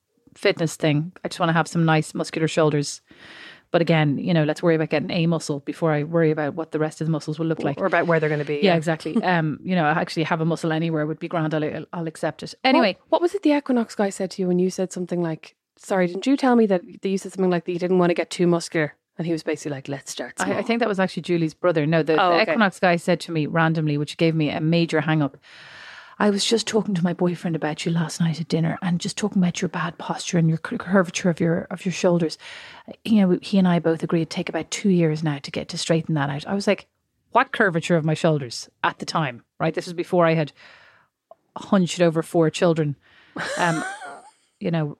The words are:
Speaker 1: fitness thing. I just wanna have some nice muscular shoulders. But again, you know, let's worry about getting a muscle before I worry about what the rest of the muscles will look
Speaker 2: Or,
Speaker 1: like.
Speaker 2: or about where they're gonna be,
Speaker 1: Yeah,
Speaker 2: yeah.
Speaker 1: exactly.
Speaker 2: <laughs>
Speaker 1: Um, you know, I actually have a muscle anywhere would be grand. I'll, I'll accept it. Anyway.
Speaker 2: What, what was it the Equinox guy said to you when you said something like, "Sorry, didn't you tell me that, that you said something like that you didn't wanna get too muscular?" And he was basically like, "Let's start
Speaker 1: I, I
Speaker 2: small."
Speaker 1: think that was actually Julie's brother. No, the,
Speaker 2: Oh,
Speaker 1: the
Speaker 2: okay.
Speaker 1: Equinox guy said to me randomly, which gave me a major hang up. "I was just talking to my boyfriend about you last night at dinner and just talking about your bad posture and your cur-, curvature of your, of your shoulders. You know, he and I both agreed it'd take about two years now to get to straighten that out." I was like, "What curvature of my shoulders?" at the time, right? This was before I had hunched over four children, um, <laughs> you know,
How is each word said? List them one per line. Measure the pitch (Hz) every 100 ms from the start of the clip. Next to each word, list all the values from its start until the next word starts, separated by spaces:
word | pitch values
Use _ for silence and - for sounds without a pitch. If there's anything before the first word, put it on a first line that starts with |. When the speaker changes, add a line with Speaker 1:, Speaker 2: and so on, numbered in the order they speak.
| _ _ _ -
Speaker 1:
fitness | 208 180 160 -
thing. | 160 147 165 - 196
I |
just | -
wanna | 170
have | 165 156
some | 170
nice | 165 160 156
muscular | 165 160 - 160
shoulders. | - 156 147 147 - _ - - - - - _
But | 170
again, | 165 165 151 139
you | -
know, | 170
let's | 151 151
worry | 175 160
about | 156
getting | 156 180
a | - 165
muscle | 160 - 143
before | 147 143 165
I | 151
worry | 147 165 160
about | 156 147 135
what | 160
the | 151
rest | 156 -
of | 160
the |
muscles | 156 - 151
will | 165
look | 156
Speaker 2:
Or, |
Speaker 1:
like. | 160 139
Speaker 2:
or | 190
about | 175 170
where | 165
they're | 156
gonna | 151 147
be, | 147
Speaker 1:
Yeah, | 190
Speaker 2:
yeah. | 170
Speaker 1:
exactly. | 160 160 160 160
Speaker 2:
<laughs> |
Speaker 1:
Um, | 180 175 156 143
you | - 185
know, | 151
I | 165
actually | 175 -
have | 151 170
a | 160
muscle | 156 170
anywhere | 156 170 160 151
would | 160
be | 170
grand. | 175 156 156
I'll, | 151 - 151
I'll | 180 160
accept | 156 160 -
it. | 143 -
Anyway. | 269 277 220 180 _
Speaker 2:
What, |
what | 330
was | 339 403
it |
the | 302 294
Equinox | - 247 220 -
guy | 202
said | - 190
to | -
you | 185
when | 180
you | 185
said | 185 185
something | - 180 175
like, | 170 160 - _ _ _
"Sorry, | - 196 180
didn't | 180 220
you | 277
tell | 262 240
me | 220
that, | 185 175 -
that | 196
you | 190
said | 196
something | 185 185
like | 175 175
that |
you | 175
didn't | 175 185
wanna | 175
get | 170 165
too | - 175
muscular?" | 170 - 170 151 - _ -
And | 170
he |
was | 165
basically | 160 151 160 135
like, | 131
"Let's | 135 -
start | - 123 -
Speaker 1:
I, |
I | 185
Speaker 2:
small." | 202
Speaker 1:
think | 202 233
that | 226
was | 190
actually | 185 -
Julie's | 160 175 160
brother. | - 180 165 147
No, | 165
the, | 151
Speaker 2:
Oh, | 160 185
Speaker 1:
the | 170
Speaker 2:
okay. | 220
Speaker 1:
Equinox | 156 202 -
guy | 185 170
said | - 175
to | -
me | 165 147
randomly, | 165 160 165 156 147
which | 151 -
gave | 165
me | 160 151
a | 170
major | 156 170 165 156
hang | 151 156
up. | 143 - - - - - - - - -
"I | 208
was | 202
just | - 226 -
talking | 220 208 185
to |
my | 175
boyfriend | 175 180 165 180 160
about | 151 151 170
you |
last | 170 156 -
night | 165 156
at | 165
dinner | 165 160 -
and | 185 170
just | - -
talking | 208 202
about | 180 -
your | 175
bad | 175 165 -
posture | - 175 - 175
and | 160
your | 160
cur-, | - -
curvature | - 196 180 - 185
of | 160
your, | 165 170 -
of | 180 190
your |
shoulders. | 160 190 175 160 - - - - - - -
You | - 220 190
know, | 180
he | - 196
and | 185
I | 175
both | 165 160
agreed | 170 170
it'd | 160
take | - 170
about | 165 160
two | - 208
years | 180 165 156
now | 160 143
to | -
get | - -
to | 175
straighten | - 165 160 156
that | 139
out." | 143 -
I | 202
was | 202
like, | 196 - _ _ _ _
"What | 233 262
curvature | - 214 165 - 175
of | 156
my | 156
shoulders?" | 170 151 131 - - _
at | 165 170
the | -
time, | 175 147 120 - _
right? | 160
This | 160 175
was |
before | 170 165 180 165
I | 165
had | 147 - - - - _ _ _ _ - _ -
hunched | - 202 175 -
over | 170 160
four | 160 175 156
children, | - 180 165 147 139 _ _ _ - - -
um, | 175 156 - - - -
<laughs> | - _ _ _
you | 190
know, | 165 147 -